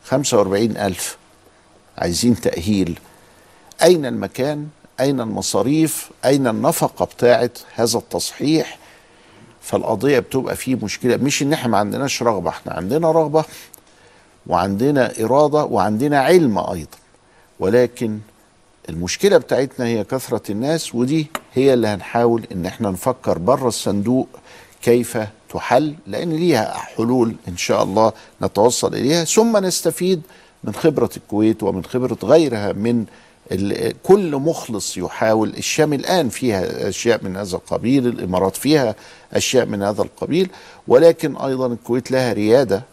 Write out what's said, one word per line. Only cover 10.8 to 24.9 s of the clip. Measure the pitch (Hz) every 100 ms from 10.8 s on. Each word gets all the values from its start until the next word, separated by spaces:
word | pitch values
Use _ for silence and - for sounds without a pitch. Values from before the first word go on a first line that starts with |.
| 101 - 127 107
مش | 131 139
إن | 139
إحنا | 156 123
ما | 101
عندناش | 104 107 135 -
رغبة، | 120 101 85
إحنا | - -
عندنا | - 90 147 165
رغبة | 160 151 151 151 - - - _ _ _ _ _ _ -
وعندنا | 87 95 98 131 143 117 -
إرادة | 110 135 151 151 139
وعندنا | 117 95 107 147 143
علم | 131 180 147 95
أيضًا، | - 90 73 - _ _ _ _ _ _
ولكن | 95 117 120 - 117 107 104 _ _ _ _ _ -
المشكلة | 80 90 - 202 202
بتاعتنا | 123 120 135 - 120
هي | 117
كثرة | 98 131 - 110 -
الناس، | 104 135 160 - 117
ودي | 127 160 147 - -
هي | - 135
اللي | 127 110
هنحاول | 101 - 117 117 117 104
إن | 95 87
إحنا | - 110
نفكر | 92 131 123 - 85
بره | 90 139 131
الصندوق | - - 101 101 127 - - - - - _
كيف | -